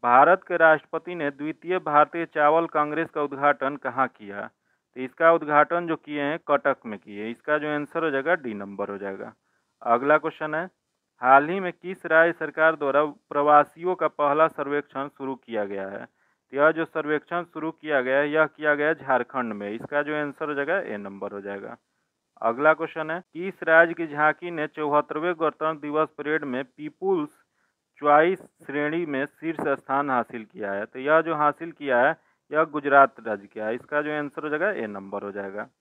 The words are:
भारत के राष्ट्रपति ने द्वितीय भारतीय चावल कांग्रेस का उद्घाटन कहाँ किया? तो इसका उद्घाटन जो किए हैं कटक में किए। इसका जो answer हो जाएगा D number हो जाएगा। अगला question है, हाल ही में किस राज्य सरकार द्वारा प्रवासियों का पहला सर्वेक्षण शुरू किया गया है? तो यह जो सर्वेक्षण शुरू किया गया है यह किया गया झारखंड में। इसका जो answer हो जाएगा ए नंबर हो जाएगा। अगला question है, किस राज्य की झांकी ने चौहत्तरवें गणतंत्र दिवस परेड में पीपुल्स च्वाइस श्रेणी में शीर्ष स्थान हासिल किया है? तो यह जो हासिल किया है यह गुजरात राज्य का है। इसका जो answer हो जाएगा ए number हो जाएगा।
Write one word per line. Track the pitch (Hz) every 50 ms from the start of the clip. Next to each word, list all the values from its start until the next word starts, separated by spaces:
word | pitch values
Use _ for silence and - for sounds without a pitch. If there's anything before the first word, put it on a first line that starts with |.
| -
भारत | 120 120 127 143 151 180 190 -
के | - 180 170
राष्ट्रपति | 165 160 156 151 - _ - 160 160 180 180
ने | 175 156 143 143
द्वितीय | 135 147 151 156 _ _ 165 180 185
भारतीय | 165 160 147 147 151 143 - 170 165
चावल | 160 _ 160 147 147 156 165 170 160
कांग्रेस | - 156 151 151 151 151 165 156
का | _ 156 147
उद्घाटन | 139 139 135 139 143 143 - - 135 147 139
कहाँ | _ 135 117 127 131 123
किया? | _ _ 110 101 98 101 107 113 _ _ _ _ _ _ _ _ _
तो | 127
इसका | 131 127 _ _ 165 165 170
उद्घाटन | 165 151 147 151 147 151 147 170 175 175
जो | 170 165
किए | 147 _ - 147 147 143
हैं | 143 151 165 _ -
कटक | 147 143 - 143 135 _ _
में | 117 107 98
किए। | _ - 104 101 104 110
इसका | 120 _ _ - 151 151
जो | 147 151
answer | 151 147 147 143 - 165 160
हो | 160
जाएगा | 139 135 131 151 175
D | 180 143 123 110
number | 101 101 98 101 98 101 98
हो | 101 98
जाएगा। | 101 98 98 98 110 113 113 _ _ _ _ _ _ _ _ _ -
अगला | 120 117 120 131 143 151 151
question | 147 160 151 - 156 151 151
है, | 156 175 185 _ _ _ _ _ _ _ _ _ _ 123
हाल | 127 131 139 143 156
ही | 180 196
में | 190 180 170
किस | _ - 175 190 180 _
राज्य | 170 160 160 165 170 165
सरकार | - 160 156 147 - 156 160 165
द्वारा | 151 147 139 131 143 151
प्रवासियों | 151 143 _ _ _ - 143 143 147 147 147 147 - _ 160 165 180 185
का | 175 165 156
पहला | _ - 147 143 143 151 160 160
सर्वेक्षण | - - 147 139 143 147 139 _ _ 135 135 147
शुरू | _ _ 139 135 135
किया | 123 _ - 113 110 104
गया | 98 101 98 98 95
है? | 98 107 123
तो | - _ _ _ _ _ _ _ _ -
यह | 135 143 156
जो | 160 160 165
सर्वेक्षण | 156 _ 160 151 147 151 147 - _ 170 175 175
शुरू | 165 _ 156 151 160 151
किया | _ - 156 151 139
गया | 123 127 131 139
है | 147 147
यह | 147 156 156
किया | 151 _ _ 151 151 147
गया | 147 147 151 160
झारखंड | 151 131 135 135 123 120 _ - 131 123 117 107
में। | 104 101 101
इसका | 104 117 123 - 147 147 147
जो | 147 151
answer | 151 151 147 135 _ 160 147
हो | 147
जाएगा | 139 143 139 170 196
ए | 180 - 107 104
नंबर | 101 98 98 98 98 101 101
हो | 101
जाएगा। | 98 101 101 101 101 110 117 _ _ _ _ _ _ _ _ _ _ _ _ _ -
अगला | 113 117 123 143 151 156
question | 156 165 156 - 165 156 156
है, | 160 180 185
किस | _ _ 156 175 196 185 _ -
राज्य | 165 160 160 170 175 165
की | - 170
झांकी | 156 143 147 151 156 151 _ - 175
ने | 175 160 151 151
चौहत्तरवें | _ - 151 147 143 147 147 _ 156 151 160 175 175
गणतंत्र | 160 165 156 143 _ 156 156 160 147
दिवस | 139 147 147 151 156 151
परेड | _ - 147 147 151 160 151
में | 139 123 127 135
पीपुल्स | 127 _ _ 151 151 151 _ 185 190 196 175 147 147 _ _ _ _ _ _ _ _ _ _ _ _ _ _ 147
च्वाइस | 147 147 151 160 175 190 180 - - _ _ -
श्रेणी | - 139 147 147 147 151 170 175
में | 151 143 135 139
शीर्ष | 147 _ _ - 160 165 151 - 156
स्थान | 139 131 _ - 135 139 143 143
हासिल | 131 123 117 _ 127 120 110
किया | 104 _ 95 107 98 98
है? | 98 107
तो | 113 _ 127
यह | 131 143 151 160
जो | 160 160 165
हासिल | 151 151 147 143 _ 165 170 160
किया | _ 147 139 127 120
है | 123 147 160 156 _ _ _ _ _ _
यह | 143 151 160
गुजरात | 156 147 151 139 143 139 139 139 131 _ -
राज्य | 113 113 107 101 101 101
का | _ 113 107
है। | 110 117
इसका | 123 123 - 147 147 147
जो | 151 151
answer | 151 147 143 _ - 147
हो | 151
जाएगा | 147 156 170 208 202
ए | - 113 107
number | 104 98 98 98 - 101 101
हो | 101 98
जाएगा। | - - 98 98 104 113 127 _ _